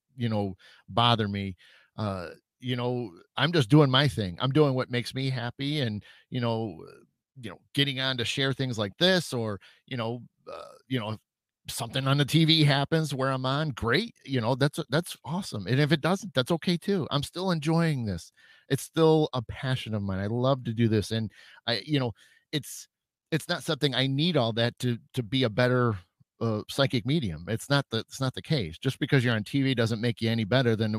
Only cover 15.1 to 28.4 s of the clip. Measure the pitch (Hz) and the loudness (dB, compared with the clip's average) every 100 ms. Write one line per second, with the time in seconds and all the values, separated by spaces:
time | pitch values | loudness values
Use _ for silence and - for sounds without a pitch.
15.1 | - - 170 - 107 92 131 147 156 156 | -8 -6 -6 -6 -6 0 2 2 2 2
16.1 | 190 196 131 123 170 - 175 - 196 131 | -2 -2 -2 0 -2 0 -2 0 -2 0
17.1 | 143 139 170 190 165 147 165 165 139 110 | -4 -4 -4 -2 0 2 2 2 0 -2
18.1 | 87 - _ - - - 131 - 160 160 | -6 -8 _ -20 -18 -4 -4 -2 4 6
19.1 | 156 151 127 113 - 131 127 113 107 98 | 6 4 -2 -6 -8 -4 -4 -4 -4 -2
20.1 | 95 101 120 127 135 120 110 117 110 - | -4 -2 0 0 0 -2 2 4 4 2
21.1 | 113 107 - - - - 113 135 143 123 | -2 -4 -8 -20 -10 -4 -4 -2 -2 -2
22.1 | - _ _ _ 147 - - - _ _ | -6 _ _ _ -8 -8 -14 -18 _ _
23.1 | _ _ 156 - 170 147 147 147 123 135 | _ _ -4 -2 -4 -4 -2 0 0 0
24.1 | 135 170 151 117 110 117 - 127 120 _ | 2 2 2 2 2 0 0 -2 -2 _
25.1 | - 107 131 123 101 123 127 120 98 - | -8 -2 0 0 2 4 4 2 0 -8
26.1 | _ _ - 117 107 - - 135 127 104 | _ _ -4 -2 -2 -2 0 0 0 0
27.1 | 165 110 76 87 110 - 143 - 110 - | -2 -2 -6 -4 -4 0 0 0 -4 -6
28.1 | - 135 113 | -6 -6 -4